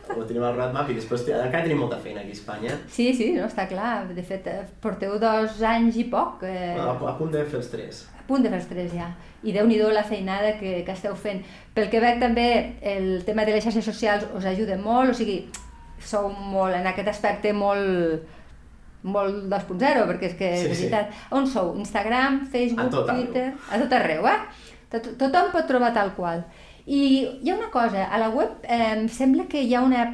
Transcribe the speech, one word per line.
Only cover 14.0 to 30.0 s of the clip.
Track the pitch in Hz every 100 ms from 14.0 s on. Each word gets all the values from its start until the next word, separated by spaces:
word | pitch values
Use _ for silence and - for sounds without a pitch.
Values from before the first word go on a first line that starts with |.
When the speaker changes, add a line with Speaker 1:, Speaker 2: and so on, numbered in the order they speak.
| 214 208 214
Speaker 2:
us | 190 190
ajuda | 185 208 190
molt, | 208 240 262
o | 233
sigui, | 208 185 - - - - - -
sou | - 208 202
molt, | 202 196 190 185 180
en | 185
aquest | 185 202
aspecte, | 208 208 202 208
molt, | 208 202 202 196 180 170 160 - - - - - - - -
molt | 190 202 196 202 196
dos | 196
punt | - 180
zero, | 277 269 175
perquè | 175 185
és | 175
que, | 185 175
Speaker 1:
Sí, | 175
Speaker 2:
de | 175
Speaker 1:
sí. | 185
Speaker 2:
veritat, | 214 208 - -
on | 269 269
sou? | 226 175 196
Instagram, | 202 214 208 247 269 269 -
Facebook, | 240 240 226 247
Speaker 1:
A |
tot | 247 -
arreu. | 247
Speaker 2:
Twitter, | 247 254 262 262 -
a | 214
tot | 269
arreu, | 247 165 156 226
eh? | 427 - - - - -
Tot, | 226 247 -
tothom | 269 349 392
pot | 339 320
trobar | 254 240
tal | 233 196
qual. | 190 175 170 175 - - -
I | - 277 277 269 254 -
hi | 262
ha | 415
una | 440
cosa, | 254 226 196 185
a | 214
la | 220
web, | 254 440 -
eh, | - 233 226
em | 214 220
sembla | - 262 311 370
que | 294
hi | 240
ha | 247
una | 262 247